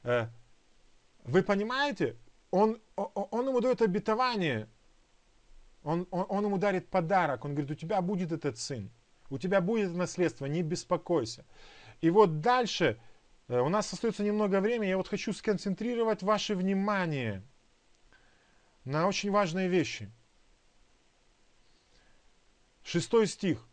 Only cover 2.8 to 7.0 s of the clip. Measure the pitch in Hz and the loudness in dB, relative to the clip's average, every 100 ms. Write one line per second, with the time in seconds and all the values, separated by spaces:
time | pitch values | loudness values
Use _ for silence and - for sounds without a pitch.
2.8 | _ - 208 - 202 233 262 254 247 247 | _ -8 -6 -6 -4 -2 0 2 2 2
3.8 | 226 196 - 220 254 226 165 113 110 _ | 2 2 0 0 0 0 0 -2 -6 _
4.8 | _ _ _ _ _ _ _ - - - | _ _ _ _ _ _ _ -20 -20 -12
5.8 | 147 170 180 180 196 196 208 202 202 185 | -4 -4 -2 -4 -2 -2 0 2 2 0
6.8 | - 185 | 0 -2